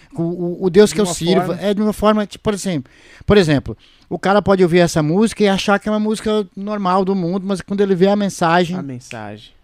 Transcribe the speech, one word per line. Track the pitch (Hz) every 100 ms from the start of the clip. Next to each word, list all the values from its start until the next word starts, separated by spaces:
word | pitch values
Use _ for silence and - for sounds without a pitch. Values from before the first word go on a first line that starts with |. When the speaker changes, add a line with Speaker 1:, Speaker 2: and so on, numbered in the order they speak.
| _ 277
Speaker 1:
o, |
o, | 170 175 175 175 185
o |
Deus | 175 214
Speaker 2:
De | 160
Speaker 1:
que |
eu | 185
Speaker 2:
uma |
Speaker 1:
sirvo. | 165 170 - -
Speaker 2:
forma. | 175
Speaker 1:
É | 196 202
de |
uma | 214
forma, | - 208 214 202
tipo, | -
por | 220 202
exemplo, | 196 156 - _ - -
por | - 208
exemplo, | 160 139 113 107 _ _ _
o | 170
cara | 185 208
pode | 190 196
ouvir | 175 180
essa | 170 170
música | 151 180 226 -
e | 202
achar | 190 - 202
que | 214
é |
uma | 214
música | 214 220 220 214 185 196
normal | 202 208 185 190 185
do |
mundo, | 196 170 196 190
mas | 185
quando | - 202
ele | 196
vê | 185 196
a | 208
mensagem | 202 - 170 175 170 180
Speaker 2:
A |
mensagem. | 139 123 - 117 107 107 - _